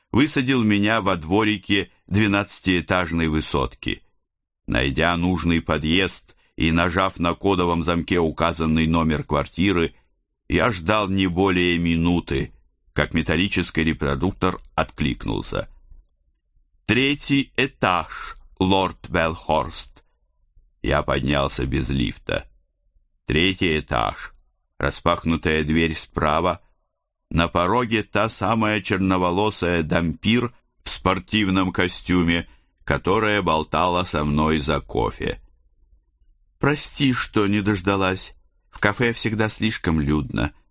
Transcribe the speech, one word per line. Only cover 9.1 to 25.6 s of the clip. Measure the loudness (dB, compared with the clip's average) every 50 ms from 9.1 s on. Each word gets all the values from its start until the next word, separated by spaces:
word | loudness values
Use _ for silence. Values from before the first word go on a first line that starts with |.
| 0 -2 -2
квартиры, | -2 -2 -2 -2 -2 -4 -2 0 0 2 0 0 -2 -4 _ _ _ _ _ _ _ _ _ _ -2
я | 0 2 2 0
ждал | 0 -2 0 0 0 2 0 0
не | 0 0 0 2
более | 2 2 2 4 4 2 2 2 2 2
минуты, | 2 0 2 2 2 2 2 0 0 -2 -2 -4 -4 -4 -8 -16 _ _ _ _ _ _ _
как | -2 -2 0 -2
металлический | -2 -2 0 0 0 0 0 0 0 -2 0 0 0 0
репродуктор | 0 0 0 -2 -2 -2 0 -2 -2 -2 -2 -2 -2 -2 -4 -8 -8 -4
откликнулся. | -4 -4 -4 -4 -4 -4 -2 -2 -4 -6 -6 -6 -6 -6 -6 -6 -6 -6 -8 -12 -20 -20 -20 -20 -20 -20 _ _ _ _ _ _ _ _ _ _ _ _ _ _ _ _
«Третий | 0 2 2 2 2 0 -2 -2 0 0 0 0 0 _ -2
этаж, | -2 -2 -2 _ 0 2 2 0 -2 -4 -8 -12 -12 -14 -14 -16 -20 -16 -4 -2
лорд | 2 2 4 4 2 0 -2 -6 -8 -4
Белхорст». | 0 0 0 0 -2 -4 -4 -2 0 0 0 -2 -6 -8 -8 -8 -12 -20 -20 _ _ _ _ _ _ _ _ _ _ -20 _ _ _ _
Я | -4 -2 0 0 0
поднялся | 0 -2 -2 0 0 0 0 0 0 -2 -2 -2
без | -2 -2 -2 -2 -2
лифта. | -2 -2 -2 -2 -4 -8 -8 -6 -6 -6 -6 -10 -16 _ _ _ _ _ _ _ _ _ _ _ _ _ _
Третий | -2 0 2 2 2 2 0 0 0 0 -2
этаж. | -2 -2 -2 -2 -2 -2 -4 -6 -12 -18 -18 -20 _ _ _ _ _ _ _ -6
Распахнутая | -4 -4 -4 -2 0 0 0 0 0 -2 -2 0 0 0 0 0